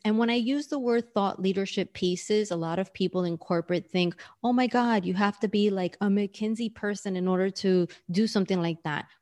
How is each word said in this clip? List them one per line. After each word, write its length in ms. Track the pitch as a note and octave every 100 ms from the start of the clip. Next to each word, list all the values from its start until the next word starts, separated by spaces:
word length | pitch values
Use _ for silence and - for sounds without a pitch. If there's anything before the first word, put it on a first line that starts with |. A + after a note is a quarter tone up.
And 140 | G#3+ A3
when 120 | A#3
I 40 |
use 340 | A#3+ A#3 C#4+ D4
the 100 | D4
word 340 | A#3+ A#3 A#3
thought 300 | G#3 G3 -
leadership 500 | F#3+ F#3+ G3 - F3+
pieces, 580 | - F3+ F3+ - G#3+ G#3
a 60 | E3+
lot 220 | E3 E3+
of 160 | G3
people 300 | - F#3+ F3+
in 120 | F3 E3
corporate 540 | - F3 E3 F3 -
think, 240 | F#3 F3 - - _
"Oh 100 | A#3
my 160 | B3 B3
God, 360 | B3 A#3+ A3
you 100 | F3+
have 240 | F#3 G3+ -
to 80 | G#3
be, 200 | G3+ G#3
like, 280 | F#3+ F3+ -
a 60 | G#3
McKinsey 640 | G3+ G3+ - G#3+ A3+ A3+
person 440 | - G#3 G3+ G3+ F#3
in 100 | F#3
order 240 | F#3 F#3+
to 380 | F#3+ F#3+ F3+ E3+ - -
do 160 | F3+ A3
something 360 | G#3 F#3+ F#3
like 200 | E3+ E3
that," 220 | D#3 D3 - _